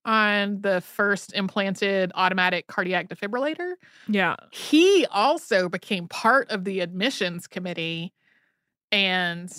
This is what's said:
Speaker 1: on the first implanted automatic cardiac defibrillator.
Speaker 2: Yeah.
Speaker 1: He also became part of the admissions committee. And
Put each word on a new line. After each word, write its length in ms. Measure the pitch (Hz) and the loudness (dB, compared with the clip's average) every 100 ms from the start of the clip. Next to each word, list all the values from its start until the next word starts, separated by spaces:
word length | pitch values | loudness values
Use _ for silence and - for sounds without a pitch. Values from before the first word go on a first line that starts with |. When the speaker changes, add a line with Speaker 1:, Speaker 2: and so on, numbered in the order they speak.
| - | 0
Speaker 1:
on 560 | 220 208 208 202 196 | 2 4 2 0 -2
the 180 | 202 180 | 0 0
first 540 | - - 202 202 - | -2 0 0 0 -4
implanted 800 | 202 190 208 196 185 202 196 185 180 | -4 -2 -2 -2 0 0 0 0 0
automatic 520 | 185 185 180 175 - | 0 2 0 0 -4
cardiac 420 | - 185 180 180 | -4 -2 -2 -4
defibrillator. 640 | 175 202 247 294 320 359 359 _ - - | -8 -6 -4 -4 -4 -8 -10 _ -12 -2
Speaker 2:
Yeah. 280 | 208 175 - - | 2 2 -2 -10
Speaker 1:
He 540 | - - 302 370 392 233 | -16 2 6 6 4 2
also 560 | 196 247 320 - 196 180 | 2 2 2 0 0 0
became 400 | 180 - 190 170 | -4 -6 -6 -6
part 420 | - 226 269 - | 0 4 4 2
of 120 | 202 | -4
the 160 | 190 190 | -4 -4
admissions 680 | 175 185 240 - 180 175 - | -4 -2 -2 -2 -4 -6 -12
committee. 680 | 185 180 170 165 165 175 - _ _ _ _ _ _ _ | -10 -8 -6 -6 -6 -10 -14 _ _ _ _ _ _ _
And 580 | 202 190 185 175 170 180 | 0 2 0 -2 -4 -10